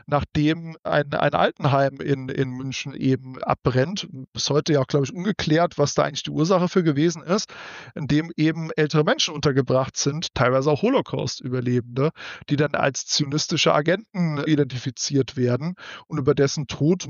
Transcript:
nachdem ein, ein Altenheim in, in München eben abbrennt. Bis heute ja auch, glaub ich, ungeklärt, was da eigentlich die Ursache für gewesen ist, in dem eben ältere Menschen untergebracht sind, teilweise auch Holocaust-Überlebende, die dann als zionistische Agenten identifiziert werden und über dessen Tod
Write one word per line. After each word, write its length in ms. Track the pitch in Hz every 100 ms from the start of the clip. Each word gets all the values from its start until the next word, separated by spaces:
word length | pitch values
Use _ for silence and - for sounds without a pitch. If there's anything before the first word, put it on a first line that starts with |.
| -
nachdem 720 | 143 - 151 147 170 165 160
ein, 300 | - 147 143
ein 200 | 156 143
Altenheim 640 | 170 185 - 143 139 139 139
in, 300 | 151 135 131
in 200 | - 127
München 420 | 127 135 127 139
eben 500 | - 131 131 131 131
abbrennt. 640 | - 143 139 123 151 202 - 131 135
Bis 180 | 113 -
heute 220 | 143 160
ja 80 | 143
auch, 80 | 127
glaub 160 | 143
ich, 100 | 127
ungeklärt, 640 | 180 185 170 160 156 175 -
was 180 | 143 -
da 80 |
eigentlich 200 | 147 147
die 60 | 151
Ursache 380 | 143 165 185 175
für 120 | 196
gewesen 420 | 160 139 170 160
ist, 300 | 151 214 - - - - -
in 140 | - 143
dem 240 | 147 170 -
eben 340 | 156 160 160 -
ältere 260 | 151 156
Menschen 300 | 165 302 -
untergebracht 640 | 147 151 135 131 131 131 -
sind, 360 | 143 151 -
teilweise 380 | - 123 131 143
auch 100 | 147
Holocaust-Überlebende, 1300 | 233 262 - 135 - - 127 127 123 123 120 123 151 - - - -
die 60 | 143
dann 180 | 147
als 320 | - 139 - -
zionistische 680 | - 131 151 - 156 -
Agenten 640 | 147 156 202 - 202 165 147 151
identifiziert 920 | 147 131 123 131 - - 139 123 127
werden 400 | 123 123 165 185 - - -
und 120 | 151
über 140 | 135
dessen 340 | 143 139 - 139
Tod 380 | - 147 185